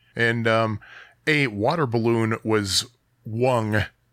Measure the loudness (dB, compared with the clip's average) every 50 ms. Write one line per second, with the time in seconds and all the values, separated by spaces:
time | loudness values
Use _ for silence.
0 | _ _ _ -2 0 0 0 0 0 2 2 2 2 0 -2 -6 -10 -16 -20 -20
1 | -20 -20 _ _ _ -2 0 0 0 -2 -2 -2 0 0 0 0 -2 -2 0 0
2 | 0 2 2 2 0 0 -2 -4 -2 0 0 0 0 0 -2 -2 -4 -4 _ _
3 | _ _ _ _ _ -10 -4 0 0 2 2 2 0 0 0 0 -2 -2 -6 _
4 | _ _